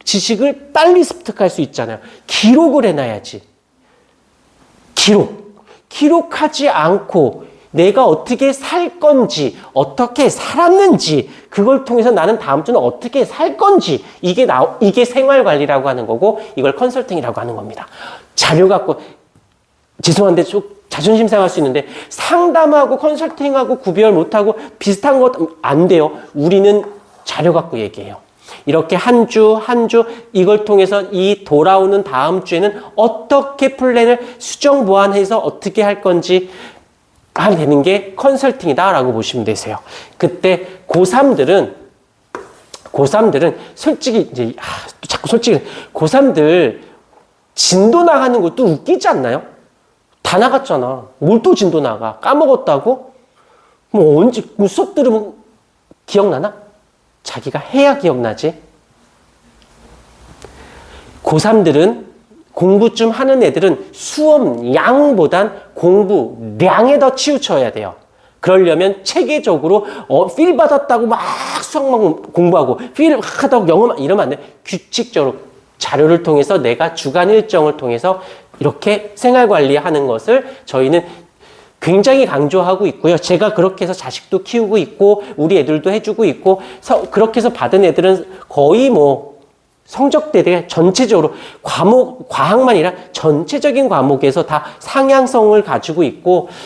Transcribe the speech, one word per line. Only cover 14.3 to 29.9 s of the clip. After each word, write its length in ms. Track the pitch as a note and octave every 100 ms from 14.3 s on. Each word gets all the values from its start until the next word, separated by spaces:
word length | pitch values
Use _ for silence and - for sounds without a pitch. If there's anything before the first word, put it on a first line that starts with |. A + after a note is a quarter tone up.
| F3+ B3+
나-, 320 | B2+ E3 -
이게 240 | G3+ A#3+ A#3+
생활 380 | C4+ C4 C4+
관리라고 440 | G3 D3 D3 C#3 C#3
하는 180 | B2+ A2
거고, 360 | A#2 G3+ G#3+ - -
이걸 200 | C#3+ -
컨설팅이라고 640 | B3+ B3+ - E3+ B2 A2
하는 160 | A#2 A2+
겁니다. 320 | G#2+ - - - - - _ -
자료 320 | - D#3+ F#3
갖고, 280 | D#3 - C3+ - - _ _ _ _ _ _ _ -
죄송한데 420 | E3 E3 G3 F3
좀 200 | - G3+ - - _
자존심 400 | - E3 A3 A3+
상할 200 | G#3+ F3+
수 100 | F3
있는데, 280 | C#3 C#3 - - -
상담하고 880 | - - E4+ F4 E4 D#4 D4 C4 C4
컨설팅하고 840 | D4+ D4 D#4+ D#4+ C#4+ C4+ A#3 B3
구별 320 | F#3+ E3+ A3
못하고 440 | E3+ E3+ G#3+ G3+ - - -
비슷한 440 | G3+ G3 - C4+
것 100 | B3+ B3 D#3+ -
안 260 | A#2+ C#3+ F3+
돼요. 320 | E3+ D3+ - -
우리는 500 | C#3+ D#3+ G3 G3+ G#3 - - _ _
자료 300 | - - E3
갖고 260 | E3 - A#2+
얘기해요. 380 | G2+ - G2 G2 _ _ - - -
이렇게 320 | D#3 E3 F3+
한 320 | B3 A#3+ A3
주, 240 | A3 G#3+
한 340 | A3 G#3+ A#3+
주, 160 | A3+